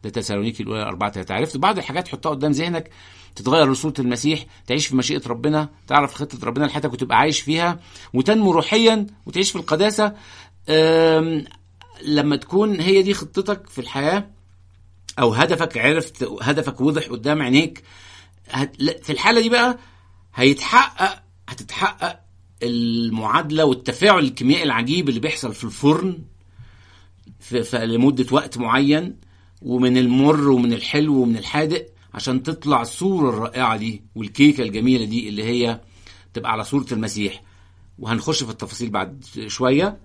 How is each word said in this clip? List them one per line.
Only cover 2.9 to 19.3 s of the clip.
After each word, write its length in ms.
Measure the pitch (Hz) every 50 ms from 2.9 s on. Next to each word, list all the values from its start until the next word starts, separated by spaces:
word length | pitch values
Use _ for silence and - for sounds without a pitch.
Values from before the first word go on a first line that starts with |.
| - - - - - - - - -
تتغير 360 | - 98 123 135 165 156 135
لصورة 220 | 135 127 - 156 139 -
المسيح، 460 | 131 123 120 120 - 147 156 147 - - - - - -
تعيش 200 | 123 147 143 -
في 80 | 131
مشيئة 320 | 131 123 - 151 - - 120
ربنا، 420 | 120 117 117 151 151 151 151 147 - _ - -
تعرف 260 | 135 143 143 135 -
خطة 320 | - 147 143 - 123 -
ربنا 200 | 117 117 139 151
لحياتك 280 | 139 - 147 143 147 120
وتبقى 240 | 120 135 123 117 113
عايش 240 | 131 156 151 -
فيها 380 | - 139 156 165 170 175 175 170 - - - - - - -
وتنمو 380 | 127 131 185 214 220 214 190
روحيًا 560 | 175 165 143 - - 214 226 226 220 220 202 208 - - _
وتعيش 240 | - - 180 196 190
في 60 | -
القداسة. 580 | 185 - - 156 156 190 214 208 208 214 208 208 - - - - - - - _ - - -
آم، 760 | 151 156 160 160 165 165 165 165 160 160 160 165 160 151 143 - - - _ _ _ _ - - - - -
لما 300 | 147 151 147 147 147 147
تكون 440 | 139 - - - 185 214 214 208 180
هي 220 | 160 180 196 196
دي 120 | 190 190 202
خطتك 560 | 196 156 147 - - 190 - 208 196 - -
في 120 | - -
الحياة 480 | 120 - - 139 139 151 175 202 202 - - - _ _ - - - - _ - - - - - - - - -
أو 140 | 110 120 107
هدفك، 440 | 110 151 170 180 165 170 - - 117
عرفت 460 | 113 131 151 165 151 - - - 135 107 98 -
هدفك 400 | - 117 147 147 160 143 - -
وضح 260 | 127 147 151 156 - -
قدام 340 | 123 120 107 143 151 151
عينيك، 420 | 147 123 127 143 165 156 - - - - - - - - - - - _ - - - -
هت-، 320 | - 127 139 143 - -
ل-، 220 | 135 156 165 - -
في 80 | -
الحالة 300 | 151 127 - 202